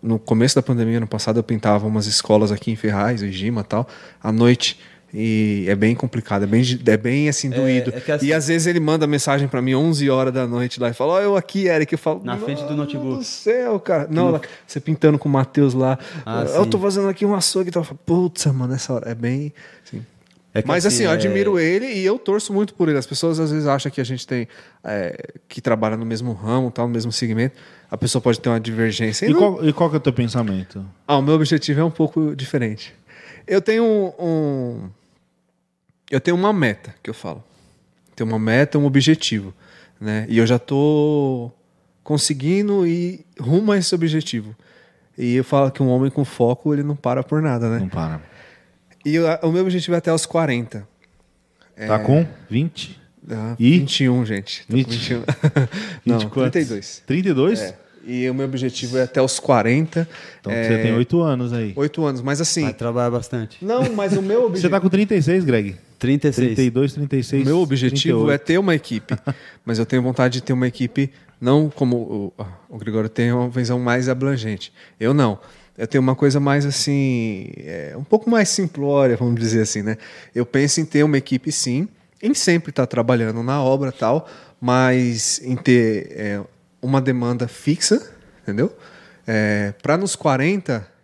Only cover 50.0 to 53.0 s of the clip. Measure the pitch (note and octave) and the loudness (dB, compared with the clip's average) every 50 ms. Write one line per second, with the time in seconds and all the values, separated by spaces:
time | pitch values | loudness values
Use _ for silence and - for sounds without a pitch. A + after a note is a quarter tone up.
50 | E3 - D#3+ D#3+ - - - E3+ E3 D3+ B2+ A#2+ A#2 A#2 - A2 G2 - _ _ | 2 2 0 0 0 0 0 0 0 2 0 -2 -4 -6 -10 -14 -16 -16 _ _
51 | _ _ _ _ _ _ _ _ _ _ _ _ _ _ _ - G#2+ G#2+ G#2+ G#2+ | _ _ _ _ _ _ _ _ _ _ _ _ _ _ _ -12 -4 0 0 0
52 | G#2+ A2 C3+ D#3 E3+ D#3 - - - - G#2 A#2 D3+ E3 - - - - - - | 4 4 4 4 4 0 -4 -16 -14 -4 -2 -2 -2 -2 -6 -10 -16 -16 -16 -20